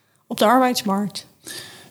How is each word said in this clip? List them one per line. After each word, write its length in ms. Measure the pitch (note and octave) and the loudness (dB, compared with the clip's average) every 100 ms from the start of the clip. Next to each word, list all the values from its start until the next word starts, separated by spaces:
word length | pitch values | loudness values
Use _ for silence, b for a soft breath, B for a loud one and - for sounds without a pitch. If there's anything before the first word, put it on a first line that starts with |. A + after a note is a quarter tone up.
| b b b | b b b
op 120 | A#3 | 0
de 60 | |
arbeidsmarkt. 840 | A3 B3 B3+ B3 G#3 G3 G#3 - - _ B B B B B | 4 4 4 0 -2 -2 -4 -8 -18 _ B B B B B